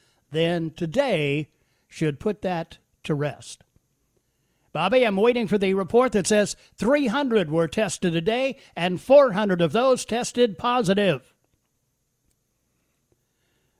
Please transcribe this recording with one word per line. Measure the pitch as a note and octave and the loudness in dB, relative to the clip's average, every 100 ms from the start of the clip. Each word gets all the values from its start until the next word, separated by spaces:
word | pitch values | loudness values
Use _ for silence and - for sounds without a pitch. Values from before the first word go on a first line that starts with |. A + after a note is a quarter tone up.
| _ _ _ | _ _ _
then | D#3 E3 F3 E3 | -4 -2 -2 -6
today | - E3 F#3+ C#4 F3+ C#3+ C#3+ D3+ _ _ _ _ | -8 -4 -2 -2 -2 -2 -4 -6 _ _ _ _
should | - D#3 C3+ | -6 -4 -4
put | G#3+ G3+ | -6 -6
that | F#3+ F3 E3 - _ _ | -6 -6 -8 -16 _ _
to | - | -6
rest. | D3 C#3+ - - - _ _ _ _ _ _ _ _ _ _ _ | -4 -4 -8 -18 -20 _ _ _ _ _ _ _ _ _ _ _
Bobby, | D3+ F3+ B3+ A#3+ | -6 0 2 2
I'm | G3 | 2
waiting | A#3 B3 G#3 | 2 2 0
for | G3+ | 0
the | G3 | 0
report | F#3+ F#3 A#3 B3+ | -2 2 2 2
that | G#3+ - | 0 2
says | G#3+ G3+ - _ - | 0 0 -6 _ -6
three | G3 D4 C4 | 0 2 0
hundred | B3+ C#4+ A3 D#3+ | -2 0 0 0
were | D#3+ E3 | 0 -2
tested | - G3+ - F#3 | -2 -4 -2 -2
today | E3 E3 A#3 C4+ A#3 - - | -2 -2 -2 -4 -6 -14 -6
and | F3 F3+ | -4 -4
four | - C#4 C4+ | 6 6 6
hundred | F#3+ G#3 F3+ | 2 0 0
of | E3+ | 0
those | F#3 C4 B3+ - | 2 2 0 -2
tested | A3+ A#3 - A#3+ F#3 | -6 -4 0 0 0
positive. | A#3+ B3 F#3 G3 G3 C3+ - _ _ _ _ _ _ _ _ _ _ _ _ _ _ _ _ _ _ _ _ _ _ _ _ _ | -2 0 2 2 2 0 -6 _ _ _ _ _ _ _ _ _ _ _ _ _ _ _ _ _ _ _ _ _ _ _ _ _